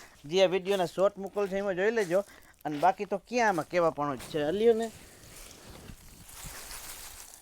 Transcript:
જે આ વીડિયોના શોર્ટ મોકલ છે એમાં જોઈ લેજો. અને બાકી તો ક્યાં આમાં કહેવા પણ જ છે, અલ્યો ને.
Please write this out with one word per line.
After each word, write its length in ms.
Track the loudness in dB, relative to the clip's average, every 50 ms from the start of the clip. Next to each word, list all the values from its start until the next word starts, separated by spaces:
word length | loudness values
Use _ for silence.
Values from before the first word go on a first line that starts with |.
| 2 -20 -20 -18 -8
જે 180 | -2 2 4 4
આ 40 |
વીડિયોના 400 | 4 4 2 0 0 0 0 0
શોર્ટ 300 | 0 0 2 2 2 2
મોકલ 320 | -2 -10 -8 -4 -4 -2 -2
છે 80 | -2 -2
એમાં 160 | -2 -2 -2
જોઈ 160 | 0 0 0
લેજો. 340 | 2 0 0 2 2 0 0 -2 -6 -20 -20 -20 -16 _ -6
અને 120 | -6 -2 2
બાકી 280 | 4 4 4 2 -2
તો 120 | -6 -6 -6
ક્યાં 300 | -4 -2 0 2 4 4
આમાં 160 | 2 2 0
કહેવા 260 | 0 2 2 2 2
પણ 260 | 2 0 -2 -2 -4
જ 60 | -4 -6 -6
છે, 140 | -4 -2 0
અલ્યો 300 | 0 2 4 6 6 6
ને. 160 | 4 2 -6 -8 -12 -20 -20 -20 -20 -20 -20 -20 -20 -20 -20 -20 -20 -20 -20 -20 -18 -18 -18 -18 -20 -20 -20 -20 -20 -20 -20 -18 -16 -14 -14 -14 -14 -14 -14 -14 -14 -14 -14 -14 -14 -14 -16 -16 -16 -18 -18 -20 -20